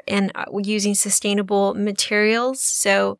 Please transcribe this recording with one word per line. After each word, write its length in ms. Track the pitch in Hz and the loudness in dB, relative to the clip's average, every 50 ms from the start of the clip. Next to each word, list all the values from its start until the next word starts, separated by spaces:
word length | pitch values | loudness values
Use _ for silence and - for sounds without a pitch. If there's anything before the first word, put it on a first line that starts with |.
| - - | -6 -2
and, 240 | 196 202 196 - - | 0 0 0 0 -2
uh, 120 | - - - - 208 | -6 -8 -6 -6 -4
using 320 | 196 208 214 208 202 208 202 | -2 -2 0 0 0 0 0
sustainable 800 | - - 202 - - - 208 202 202 196 190 208 196 196 196 - | 0 0 0 0 0 0 0 0 0 0 2 2 2 2 2 0
materials 880 | 202 202 208 196 - - - 208 208 214 214 226 233 247 262 262 - | 0 -2 -2 -2 -4 -2 0 2 2 2 2 2 0 0 -2 -2 -2
so 560 | - - - - - 202 196 196 196 196 202 | -2 -2 -2 0 2 2 2 2 2 0 -2